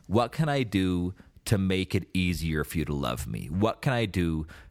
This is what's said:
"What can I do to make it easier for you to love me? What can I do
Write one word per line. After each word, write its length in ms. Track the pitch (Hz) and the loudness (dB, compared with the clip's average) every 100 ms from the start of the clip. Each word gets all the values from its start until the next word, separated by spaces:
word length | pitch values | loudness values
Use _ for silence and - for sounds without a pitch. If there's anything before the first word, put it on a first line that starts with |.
| - | -2
"What 260 | 98 117 | 0 2
can 180 | - 160 | 0 0
I 120 | 143 | 0
do 540 | 120 98 92 90 87 95 - - - | 0 2 2 2 -2 -6 -14 -16 0
to 120 | 104 | 2
make 380 | 95 92 92 101 | 2 2 0 -2
it 120 | - | 0
easier 500 | 92 90 85 80 78 | 0 2 2 0 0
for 140 | 73 80 | 0 -2
you 80 | 73 | -2
to 80 | |
love 320 | 73 65 60 - | -2 -2 -4 -6
me? 220 | 55 50 | -8 -4
What 340 | 82 110 - | 0 0 0
can 100 | - | -2
I 140 | 123 113 | 0 0
do 400 | 90 85 80 78 - - | 0 0 0 -4 -10 -18